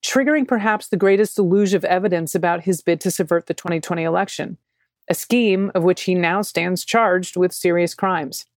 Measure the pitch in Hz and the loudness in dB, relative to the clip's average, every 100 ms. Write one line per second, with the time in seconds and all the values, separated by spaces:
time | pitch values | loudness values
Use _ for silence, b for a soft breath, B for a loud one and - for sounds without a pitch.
0 | - 254 277 311 269 233 208 214 - 175 | 0 0 2 2 2 0 0 -2 -2 0
1 | 196 196 214 - 185 196 202 190 - 185 | 4 4 2 2 2 2 2 0 2 0
2 | 202 175 165 185 175 170 175 175 - 165 | 2 -2 -2 -2 0 -2 -2 -2 0 0
3 | 190 - 175 170 - 170 - 165 - 170 | -2 -2 0 0 0 -8 -4 -4 -2 -4
4 | 165 175 196 - - - _ _ _ _ | 0 0 -2 -6 -10 -12 _ _ _ _
5 | - 165 - 240 226 190 196 185 170 180 | -6 -6 0 2 2 2 0 0 2 0
6 | - 180 170 185 208 - 170 185 - 240 | 0 0 2 0 -2 -4 -2 -4 0 2
7 | 220 180 180 - 180 - 180 175 170 - | 2 0 -2 0 -2 0 0 2 0 0
8 | 190 180 143 - - | -2 -2 -4 -10 -16